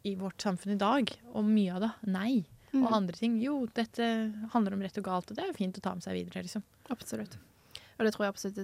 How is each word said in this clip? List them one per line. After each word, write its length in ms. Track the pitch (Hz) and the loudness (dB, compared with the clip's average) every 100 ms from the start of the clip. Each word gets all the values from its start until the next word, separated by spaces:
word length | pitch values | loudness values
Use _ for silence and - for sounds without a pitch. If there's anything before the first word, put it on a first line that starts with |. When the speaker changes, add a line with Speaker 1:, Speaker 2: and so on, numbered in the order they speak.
| 202 | -6
Speaker 1:
i 100 | 190 | -4
vårt 240 | 190 - | -4 -4
samfunn 300 | 208 180 196 | -2 -2 0
i 60 | 202 | 2
dag? 320 | 202 277 226 - 240 | 4 4 2 -2 -6
Og 100 | 233 | 0
mye 300 | 214 214 190 185 | 4 6 4 2
av 60 | |
det, 100 | 220 - 202 | -2 -2 -2
nei. 380 | 185 214 262 165 - - | 0 2 2 0 -6 -2
Speaker 2:
Mm. 140 | 269 240 | 2 4
Speaker 1:
Og 80 | |
andre 220 | 220 185 - | 4 2 0
ting, 240 | 233 226 | 0 2
jo, 240 | 262 294 233 - | 2 0 -2 -2
dette 300 | 226 - 233 226 220 214 220 | -2 0 0 0 -2 -4 -2
handler 200 | 240 196 | 2 2
om 60 | 196 | 0
rett 160 | 190 - | -4 -4
og 60 | |
galt, 280 | 196 185 - | -2 -2 -2
og 40 | 220 | -4
det 80 | |
er 40 | 381 | -4
jo 60 | - | -2
fint 180 | 185 185 | -2 -2
å 40 | |
ta 120 | 190 | -4
med 100 | 180 | -4
seg 100 | 190 185 | -4 -4
videre, 280 | 175 190 | -4 -8
liksom. 200 | 180 214 - _ - | -8 -8 -10 _ -10
Speaker 2:
Absolutt. 460 | 240 - 220 208 - - _ _ - - - | -10 -8 -8 -8 -12 -20 _ _ -20 -14 -2
Og 60 | 220 | 0
det 80 | |
tror 100 | - 202 | 2 -2
jeg 80 | |
absolutt 240 | - 196 | -2 -6
er 40 | 202 | -6